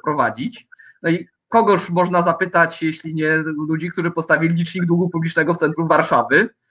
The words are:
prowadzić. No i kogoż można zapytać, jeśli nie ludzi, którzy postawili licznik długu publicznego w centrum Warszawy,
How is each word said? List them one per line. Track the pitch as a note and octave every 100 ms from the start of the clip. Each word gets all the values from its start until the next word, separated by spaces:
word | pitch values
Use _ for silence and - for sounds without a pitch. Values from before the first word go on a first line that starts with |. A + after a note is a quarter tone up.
prowadzić. | D3+ D3 A#2 A#2 F#3+ - _ - - _
No | E3
i | E3+ - _ _
kogoż | A3+ G#3 F3+ -
można | F3 F3 F3
zapytać, | F3 E3 F3+ F3 E3 -
jeśli | D#3+ D#3 D#3+
nie | D#3 D#3 D#3+ D#3 D3+ D#3
ludzi, | D#3+ F3
którzy | F3+ E3+
postawili | E3 D#3+ D#3 E3 E3+
licznik | E3+ F#3 E3+
długu | F3 F3+
publicznego | E3 E3 E3 D#3
w | F3
centrum | D3+ D#3+ D#3+
Warszawy, | D3+ C#3 B2+ A#2 D3+ A#3 - _